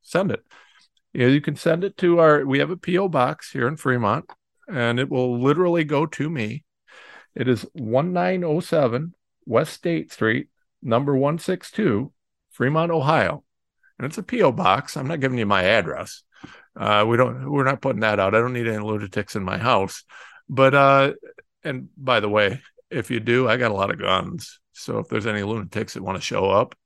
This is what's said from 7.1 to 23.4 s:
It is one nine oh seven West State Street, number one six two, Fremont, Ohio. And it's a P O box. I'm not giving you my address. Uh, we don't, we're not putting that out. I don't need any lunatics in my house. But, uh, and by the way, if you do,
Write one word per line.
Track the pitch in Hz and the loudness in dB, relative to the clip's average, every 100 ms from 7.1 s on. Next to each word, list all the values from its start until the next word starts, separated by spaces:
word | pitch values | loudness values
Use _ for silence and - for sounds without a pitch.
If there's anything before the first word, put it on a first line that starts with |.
| - _ - | -20 _ -6
It | 127 | 0
is | 117 - | 0 -2
one | - 110 120 170 | -10 -2 0 0
nine | 175 180 185 | 0 -2 -2
oh | 175 156 | -2 -2
seven | 175 160 117 120 165 - _ _ - | 0 0 2 0 -6 -12 _ _ 0
West | 117 151 | 0 0
State | - 175 165 156 | -4 -4 -4 -6
Street, | - 110 117 - _ _ _ | -2 0 0 -4 _ _ _
number | 131 117 143 135 | 0 0 2 0
one | 139 151 | 0 -2
six | - 185 - | -4 -6 -6
two, | - 208 104 135 _ _ _ _ | -2 0 0 -4 _ _ _ _
Fremont, | _ 123 156 170 | _ 0 2 2
Ohio. | 165 139 156 95 147 _ _ _ _ _ _ | 0 2 2 2 -2 _ _ _ _ _ _
And | 131 | -10
it's | 156 | -10
a | |
P | 196 240 | -8 0
O | 170 | 2
box. | 117 92 101 - 156 | 2 2 2 0 -8
I'm | 135 | -6
not | - | -2
giving | 131 127 | -2 0
you | 104 | 0
my | 101 | 2
address. | 92 110 85 69 87 - _ _ - - _ - | 4 2 0 -6 -10 -16 _ _ -20 -20 _ -6
Uh, | 104 104 110 | 0 2 4
we | 117 | 2
don't, | 123 123 135 | 2 0 -4
we're | 147 | -2
not | 131 135 | 0 0
putting | 127 104 | -2 0
that | 110 104 | 0 2
out. | 95 | 2
I | 107 | 2
don't | 120 | 0
need | 123 117 | -2 -4
any | 107 | -4
lunatics | 104 107 101 110 101 110 | -4 -6 -6 -6 -6 -6
in | |
my | 92 95 | -6 -2
house. | 120 113 95 - _ - - - _ | 2 2 0 -8 _ -20 -20 -20 _
But, | 127 135 | 2 4
uh, | 143 139 139 139 - - - _ _ | 6 6 6 4 -2 -16 -20 _ _
and | 165 131 131 - | -10 -10 -12 -10
by | 131 120 | -2 0
the | 104 | 2
way, | 104 101 131 - _ _ | 2 0 -2 -14 _ _
if | 131 110 | -8 -4
you | 120 | -4
do, | 110 120 | 0 0